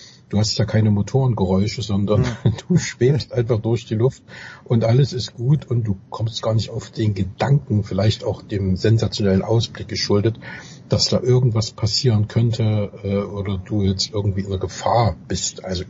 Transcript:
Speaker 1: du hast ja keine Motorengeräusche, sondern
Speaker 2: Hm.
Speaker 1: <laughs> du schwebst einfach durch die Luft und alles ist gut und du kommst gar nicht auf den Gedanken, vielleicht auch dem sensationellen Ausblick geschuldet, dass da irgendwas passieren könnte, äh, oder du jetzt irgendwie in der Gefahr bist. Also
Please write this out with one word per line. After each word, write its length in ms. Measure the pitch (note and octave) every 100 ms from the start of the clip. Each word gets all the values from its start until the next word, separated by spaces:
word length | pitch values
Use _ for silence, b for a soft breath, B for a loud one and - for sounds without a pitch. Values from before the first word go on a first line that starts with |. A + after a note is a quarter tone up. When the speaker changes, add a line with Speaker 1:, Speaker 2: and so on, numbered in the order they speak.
| B B B
Speaker 1:
du 80 | G2
hast 180 | A2 -
ja 80 |
keine 260 | G#2+ A2 G#2+
Motorengeräusche, 920 | G2+ G2+ C3+ C3 G#2 F#2 F#2+ G#2 -
sondern 420 | G#2+ G2+ G2+ G#2
Speaker 2:
Hm. 300 | B2 A2+ - -
Speaker 1:
<laughs> 80 | -
du 100 | F3
schwebst 560 | - - B2 C#3+ -
einfach 240 | A#2 A2+ A2+
durch 240 | A2 A2+
die 100 | -
Luft 280 | A2 B2 - - B B B
und 180 | B A2+
alles 280 | A2 B2 C#3+
ist 220 | B2 -
gut 320 | - A#2+ D3+ -
und 140 | A#2+ A2
du 120 | F#2 -
kommst 320 | - A2+ A2+
gar 140 | A#2
nicht 160 | A2 F#2+
auf 200 | G#2+ -
den 220 | - G#2+
Gedanken, 720 | G2 F#2+ - A2+ C#3 - G#2
vielleicht 400 | G2 F#2+ G#2 -
auch 160 | A#2+ G2
dem 360 | - G#2 F#2+ F#2
sensationellen 680 | G#2+ A2 G#2 - G2+ F#2+
Ausblick 460 | G2+ A2+ A2+ - -
geschuldet, 520 | G2 - G#2 A2 A2 B B B B -
dass 160 | G2+ -
da 100 | G2
irgendwas 520 | B2+ B2 B2 A2 G#2+
passieren 540 | - A2 - B2+ G#2+ G#2+
könnte, 640 | - A#2+ A2+ A2 G#2+ G2+ -
äh, 120 | G2 G2+
oder 400 | G2 G2+ G2+ G2
du 240 | F#2 G#2+
jetzt 280 | G2 F#2+ -
irgendwie 260 | G#2 G2+ F#2+
in 80 | G2
der 100 | F#2+
Gefahr 560 | - - - A2 A2 E2+ -
bist. 340 | F#2 - - F#2+
Also 180 | F2+